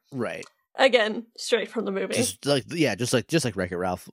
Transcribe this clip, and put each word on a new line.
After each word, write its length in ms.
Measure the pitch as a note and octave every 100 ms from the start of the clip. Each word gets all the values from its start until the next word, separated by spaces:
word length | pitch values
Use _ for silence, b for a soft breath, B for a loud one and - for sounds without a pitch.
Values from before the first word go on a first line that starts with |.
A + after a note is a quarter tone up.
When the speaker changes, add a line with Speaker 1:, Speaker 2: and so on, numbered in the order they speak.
| _
Speaker 1:
Right. 320 | C3+ G2+ - - _ _ -
Speaker 2:
Again, 500 | C4 A#3+ G#3+ A3 A3+ -
straight 320 | - A3+ G#3
from 140 | A#3+
the 60 | G3+
movie. 240 | F#3+ F#3+
Speaker 1:
Just 320 | A3 B3 - C3+
like, 180 | C#3+ -
yeah, 260 | E3 C3+
just 180 | G2 A#2+
like, 140 | B2 -
just 180 | D#3+
like 120 | B2+ G2
Wreck-It 200 | F2+ F2+
Ralph 320 | F#2 F2+ -